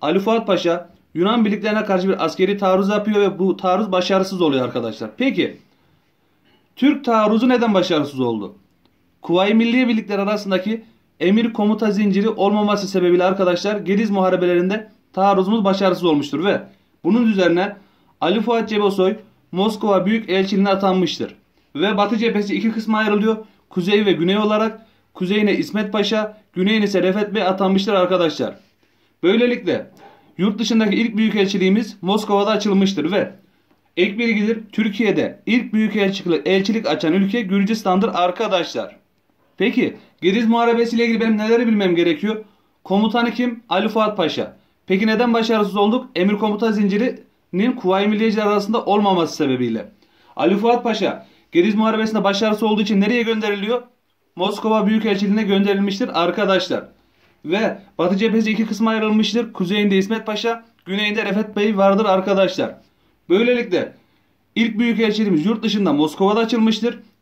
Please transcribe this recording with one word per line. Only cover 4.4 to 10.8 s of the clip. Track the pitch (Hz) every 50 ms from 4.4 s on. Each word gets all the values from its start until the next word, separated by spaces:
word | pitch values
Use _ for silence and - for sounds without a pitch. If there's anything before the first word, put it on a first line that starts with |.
oluyor | 175 151 135 131 123
arkadaşlar. | 120 - 127 117 113 113 - 113 107 -
Peki | - 254 277 190 180 135 - - - _ _ _ _ _ _ _ _ _ _ _ _ _ _ _ _ _ _ _ _ _ _ _
Türk | - 247 285 294 285 -
taarruzu | 240 233 220 214 208 220 220 254 254
neden | 254 240 233 226 202
başarısız | 185 170 - 170 151 143 - - 131
oldu? | 127 120 113 107 98 - - - _ _ _ _ _ _ _ _ _ _ _ _
Kuvayi | - - 170 180 190 208 220
Milliye | 220 233 233 233 254 254
birlikler | 233 233 214 - - 202 196
arasındaki | 196 202 214 202 202 196 190 185 - 214 226 226